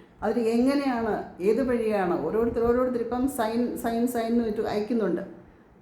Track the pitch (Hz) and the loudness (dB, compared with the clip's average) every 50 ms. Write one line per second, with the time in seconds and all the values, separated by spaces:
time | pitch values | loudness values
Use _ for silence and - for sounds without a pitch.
0 | - - - - - 214 226 240 226 226 233 233 247 269 285 285 277 269 247 233 | -20 -20 -12 -6 -4 -2 0 0 0 2 2 2 4 2 2 2 0 0 -2 0
1 | 226 214 190 143 - - - - 175 208 220 247 262 254 240 226 220 214 214 202 | 0 -2 -2 -2 -4 -8 -8 -2 2 2 2 2 2 0 0 0 0 0 0 2
2 | 185 175 170 190 208 - 202 220 233 233 240 233 233 240 240 254 254 247 247 233 | 2 0 0 0 0 0 0 0 0 0 0 2 2 2 4 2 2 2 0 -2
3 | 226 226 247 247 254 262 - 240 226 220 226 240 240 233 - - - 233 233 233 | -2 -2 -2 0 -2 0 0 -2 -2 0 0 0 0 0 -2 -4 -4 -2 0 0
4 | 240 240 - 233 226 226 233 233 233 220 214 226 - - - 208 208 - 247 226 | 0 0 0 -2 -2 0 2 2 2 0 0 -2 -2 -2 -2 -2 -2 -2 0 0
5 | 208 180 170 - - - - - - - - - - - - - | 0 0 0 -2 -4 -8 -12 -18 -20 -20 -20 -20 -20 -20 -20 -20